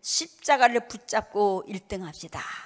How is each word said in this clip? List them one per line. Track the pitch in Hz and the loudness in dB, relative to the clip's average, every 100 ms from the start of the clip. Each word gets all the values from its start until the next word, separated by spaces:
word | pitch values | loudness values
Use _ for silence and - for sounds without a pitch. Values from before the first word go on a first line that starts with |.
십자가를 | - - 330 _ - 277 247 240 233 | -2 -4 -4 _ 2 6 6 4 -2
붙잡고 | 214 - 214 208 202 208 190 - | -14 -4 -4 -2 2 2 2 -4
일 | 196 _ | -10 _
등 | 196 180 | -10 -10
합시다. | - - 147 - - | -12 -12 -10 -10 -10